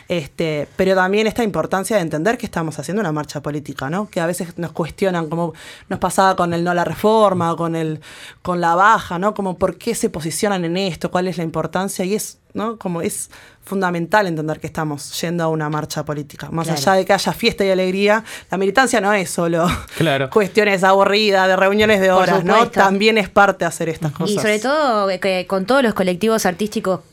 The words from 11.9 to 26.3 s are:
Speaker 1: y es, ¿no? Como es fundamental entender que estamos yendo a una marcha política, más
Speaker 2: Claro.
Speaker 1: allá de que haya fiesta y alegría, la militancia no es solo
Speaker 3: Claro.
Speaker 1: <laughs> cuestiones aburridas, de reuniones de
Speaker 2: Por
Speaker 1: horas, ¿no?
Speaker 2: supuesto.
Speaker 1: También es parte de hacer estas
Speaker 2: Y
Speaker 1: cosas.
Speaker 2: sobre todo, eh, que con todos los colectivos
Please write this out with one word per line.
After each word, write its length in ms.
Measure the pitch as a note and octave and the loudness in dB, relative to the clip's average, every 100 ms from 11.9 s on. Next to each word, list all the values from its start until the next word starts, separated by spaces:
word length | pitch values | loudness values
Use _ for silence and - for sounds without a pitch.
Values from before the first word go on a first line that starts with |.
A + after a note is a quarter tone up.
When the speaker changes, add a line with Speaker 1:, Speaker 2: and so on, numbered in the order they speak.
| - | -4
Speaker 1:
y 100 | F#3 | -4
es, 240 | G#3 - - _ | -4 -6 -14 _
¿no? 240 | G3 G#3+ A3 | -8 -8 -6
Como 240 | F#3+ E3+ | -6 -4
es 280 | G3 - - - - _ | -6 -6 -10 -16 -20 _
fundamental 640 | - G3 F#3 F3 E3+ G#3+ G3 | -8 -2 -2 -2 2 2 2
entender 320 | D#3+ D#3 D3+ | -2 -4 -6
que 80 | D#3+ | -8
estamos 520 | - D#3 C#3+ - - | -6 -4 -6 -10 -8
yendo 220 | E3+ F3 | -4 -2
a 60 | E3 | 0
una 200 | D#3+ D3+ | -2 -2
marcha 360 | D3+ D#3 - | -4 -6 -6
política, 440 | D3+ D3+ D3 - C#3+ | -6 -8 -10 -12 -8
más 160 | D#3+ D#3+ | -4 -2
Speaker 2:
Claro. 120 | D#3 | -2
Speaker 1:
allá 120 | C#3 | 2
de 120 | F#3+ | 2
que 80 | F#3+ | 4
haya 200 | G3 F#3+ | 0 0
fiesta 320 | D#3 A3+ - | -2 0 0
y 60 | G3 | 0
alegría, 520 | F#3 F#3 F#3+ G3+ G#3+ A3 - - | 2 0 2 2 2 -2 -14 -6
la 100 | F3+ | -2
militancia 420 | F#3+ G3 B3+ A#3+ | 0 2 2 2
no 120 | G3 | 2
es 160 | G#3 F3 | 0 0
solo 400 | - E3+ E3+ E3+ - - - | -2 0 0 0 -2 -6 -2
Speaker 3:
Claro. 320 | E3 C#3 C3+ | 0 0 2
Speaker 1:
<laughs> 20 | |
cuestiones 520 | A3 F#3+ G3 G#3 G3 | 2 2 2 2 4
aburridas, 640 | F#3+ G3 G3 G3+ G#3+ F#3+ F#3 | 4 6 4 4 4 4 4
de 80 | F#3+ | 4
reuniones 440 | F#3+ G#3 G#3+ G#3 | 4 4 4 4
de 100 | F#3+ | 4
Speaker 2:
Por 120 | F#3 | 4
Speaker 1:
horas, 220 | F3+ F3 | 4 2
¿no? 100 | E3+ | 4
Speaker 2:
supuesto. 240 | G#3 A#3 - | 4 4 4
Speaker 1:
También 400 | G3 G3 A3 A3 | 2 4 4 2
es 100 | F#3 | 2
parte 360 | - G3+ F#3+ | 4 4 4
de 40 | E3+ | -2
hacer 200 | - E3 | -4 -4
estas 240 | D#3+ D#3 | -4 -6
Speaker 2:
Y 20 | |
Speaker 1:
cosas. 280 | - F3+ G3+ | -4 -2 0
Speaker 2:
sobre 180 | G#3+ G#3+ | 0 0
todo, 500 | B3 D4+ D4 G#3+ G3 | 0 0 2 0 0
eh, 80 | F#3 | -2
que 300 | G3 F#3 F3+ | -2 -2 -2
con 180 | G3 F#3+ | -2 2
todos 160 | C4+ | 2
los 120 | A#3+ | 2
colectivos 520 | G3+ F#3 F3 A3 | 2 0 0 0